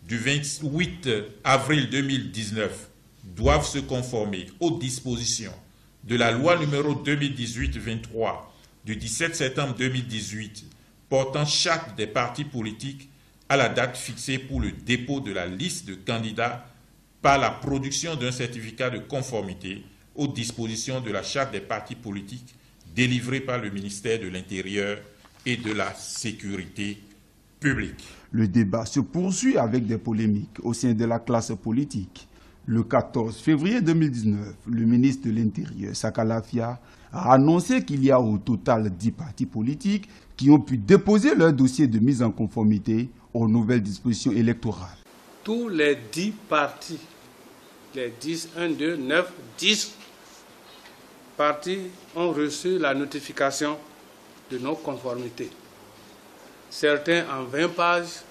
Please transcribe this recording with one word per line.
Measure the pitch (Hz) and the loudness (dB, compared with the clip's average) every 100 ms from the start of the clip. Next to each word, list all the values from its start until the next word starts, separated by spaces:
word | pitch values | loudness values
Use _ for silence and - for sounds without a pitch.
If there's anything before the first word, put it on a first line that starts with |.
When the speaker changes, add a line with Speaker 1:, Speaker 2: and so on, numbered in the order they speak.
| 85 | -6
Speaker 1:
du | 117 | -4
vingt-huit | 120 147 147 - 151 151 180 - 135 110 104 - | 0 -2 -2 -6 -4 -2 -2 -4 -2 -2 -2 -6
avril | 139 135 113 151 120 | 2 2 4 2 2
deux | 127 | 0
mille | 139 135 104 | 0 -2 -4
dix-neuf | 90 107 110 101 - - _ _ _ | -8 -6 -2 -2 -4 -16 _ _ _
doivent | 101 87 117 151 147 | -18 -2 2 4 2
se | 143 | -4
conformer | 131 127 123 117 104 98 90 - | -4 -4 -2 -2 -2 -4 -10 -2
aux | 170 | 0
dispositions | - 127 123 131 117 113 - 104 90 - _ _ _ | 0 -4 -6 -6 -4 -2 -4 -6 -14 -20 _ _ _
de | - 117 | -4 2
la | 117 | 2
loi | 117 147 175 | 4 4 4
numéro | 147 143 147 | 2 0 0
deux | 131 - 147 | -2 0 0
mille | 143 | 0
dix-huit | 117 117 117 69 - | -4 -6 -4 -4 -4
vingt-trois | 104 113 113 113 110 - - - - _ 107 | -6 -8 -8 -2 -2 -2 -12 -20 -20 _ -8
du | 110 | -8
dix-sept | 117 - 165 165 | -6 -2 -2 0
septembre | 135 127 139 120 | -2 -2 -4 -2
deux | 127 | -2
mille | 127 120 | -2 -4
dix-huit | 110 98 104 107 - - - _ _ _ | -6 -8 -10 -10 -14 -20 -20 _ _ _
portant | 135 131 151 147 | 0 0 0 0
charte | - 175 165 123 101 | 2 2 0 -2 -6
des | 104 | -2
partis | 135 120 131 | 0 -2 -4
politiques | 147 127 110 110 139 139 - _ _ _ _ | -8 -6 -6 -6 -10 -12 -18 _ _ _ _
à | 139 | 2
la | 117 | 4
date | 117 127 - | 2 -2 -4
fixée | - 120 - 131 | -10 -10 -6 -6
pour | - 135 | -4 -2
le | 107 | -2
dépôt | - - 123 123 139 | -4 -2 -2 0 -4
de | 104 | -4
la | 95 90 | -6 -6
liste | 95 170 - - | -4 -6 -6 -10
de | 92 | -12
candidats | - 117 110 104 117 123 - - _ _ _ _ | -4 -4 -4 -2 -4 -4 -14 -20 _ _ _ _
par | 151 139 | 4 4
la | 117 | 2
production | - - 139 135 - 165 156 | -2 -4 -4 -2 -4 -4 -4
d'un | 120 | -4
certificat | 123 120 123 110 113 127 | -4 -6 -8 -12 -4 -4
de | 110 | -4
conformité | - 139 127 113 98 90 95 101 - _ _ - | -6 -6 -4 -4 -6 -8 -10 -10 -12 _ _ -6
aux | 143 | -4
dispositions | 120 117 120 113 113 - 131 | -2 -6 -4 -6 -6 -6 -6
de | 117 | -4
la | 98 | -6
charte | 92 143 135 | -4 -4 -4
des | 104 | -6
partis | - 110 - 123 | -6 -8 -8 -12
politiques | 110 101 98 123 - - _ _ - 82 | -8 -10 -10 -16 -18 -20 _ _ -12 0
délivrée | 127 123 120 135 | 2 2 -2 -4
par | 131 123 | -4 -6
le | 107 | -6
ministère | 101 101 98 123 113 | -8 -8 -8 -4 -2
de | 95 | -2
l'Intérieur | 90 87 92 92 101 101 104 - - - _ - | -8 -8 -8 -4 -4 -4 -6 -12 -20 -20 _ -4
et | 120 | -2
de | 113 | -2
la | 104 95 95 | -2 -2 -4
Sécurité | - - 113 104 101 95 85 - 101 101 - - _ _ _ _ | -12 -8 -8 -8 -8 -8 -8 -8 -8 -8 -16 -20 _ _ _ _
publique. | 147 120 95 - - - - | -2 0 -4 -8 -18 -20 -6
Speaker 2:
Le | 117 110 | 0 4
débat | 110 104 113 110 | 4 4 0 -2
se | 143 | -2
poursuit | 131 165 185 185 - - | 0 0 0 2 2 4
avec | 120 123 110 | 2 0 0
des | 110 | -2
polémiques | 117 107 110 104 107 - | -2 0 2 2 -2 -8
au | - | -4
sein | 117 127 | 0 2
de | 110 113 | 2 2
la | 117 | 0
classe | - 117 110 110 | 0 0 0 -6
politique. | 117 113 143 107 90 - - - - - - | -2 0 0 -4 -8 -12 -20 -20 -20 -16 -2
Le | 113 | 0
quatorze | 110 131 117 - 113 110 | 2 2 2 -2 -2 -2
février | - 156 165 240 | 2 2 4 2
deux | 165 | 4
mille | 165 156 | 4 2
dix-neuf, | 120 107 104 104 92 - | 2 0 0 -4 -12 -6
le | 117 113 | 0 4
ministre | 120 135 131 117 | 6 4 2 -2
de | 110 | 0
l'Intérieur, | 117 101 - 113 98 - | 0 -2 -8 -6 -8 -4
Saka | 110 107 | -4 0
Lafia, | 113 113 104 123 113 123 - - - | 0 0 -2 -4 -4 -6 -14 -20 -16
a | - 180 | -6 6
annoncé | 131 139 170 170 254 | 8 8 6 4 0
qu'il | - 143 | 0 2
y | 135 | 6
a | 127 | 6
au | 117 104 | 6 0
total | - 110 - 117 107 | 0 -2 2 2 2
dix | 90 95 | 0 -2
partis | - 160 104 127 | -2 -10 -6 -6
politiques | 120 113 151 196 208 196 - - - | -2 -4 -2 0 -2 -4 -20 -20 2
qui | 135 | 8
ont | 147 | 8
pu | - 127 | 8 -4
déposer | 101 196 196 208 254 330 | 8 8 8 6 6 6
leur | 165 | 6
dossier | 139 131 - 143 | 8 4 6 4
de | 110 | 6
mise | 117 135 | 4 4
en | 120 | 2
conformité | 98 110 - 107 107 104 110 123 - - | 2 -4 2 4 4 2 0 0 -8 -8
aux | - 113 | 0 4
nouvelles | 113 107 123 | 4 4 2
dispositions | 101 98 123 107 - | 2 -4 -2 0 2
électorales. | 110 117 117 113 87 90 - - - - - | 4 4 2 -2 -6 -10 -16 -20 -20 -20 -16
Speaker 3:
Tous | - 226 240 | -6 -4 -2
les | 175 147 139 113 | 2 4 2 -2
dix | - 196 - - | -4 -4 -4 0
partis, | 156 143 - - 160 - - - - - - - - - | 2 2 -4 -12 -14 -14 -20 -20 -20 -20 -20 -20 -20 -14
les | 135 120 113 | -8 -8 -6
dix, | 143 165 - 160 | -6 -6 -6 -4
un, | 175 | -2
deux, | 143 151 170 | 0 -2 -2
neuf, | 131 156 175 - 123 - | 2 2 2 -6 -18 0
dix | 180 214 - - - - - - - - - - - - - - - - | 2 2 0 -10 -20 -20 -20 -20 -20 -20 -20 -20 -20 -20 -20 -20 -20 0
partis | 147 147 180 190 180 180 - 156 | 2 2 -4 -6 -6 -14 -14 -2
ont | 175 | -2
reçu | 147 147 147 180 185 | 0 -2 -2 -2 0
la | 151 135 | 0 0
notification | 139 147 - - 139 139 147 151 - - - - - - - | -4 -8 -10 -2 0 0 -2 -4 -10 -20 -20 -20 -20 -20 -12
de | 127 | -8
non-conformité. | 127 156 - 131 127 123 123 117 117 - - - - - - - - - - - - | -6 -6 -6 -8 -6 -8 -8 -10 -12 -12 -20 -20 -20 -20 -20 -20 -20 -20 -20 -20 -16
Certains | - 151 147 156 170 165 | 0 2 2 2 0 0
en | 135 | -6
vingt | 127 135 170 | -6 -2 -2
pages | 170 175 175 170 - - | 0 2 2 -2 -12 -18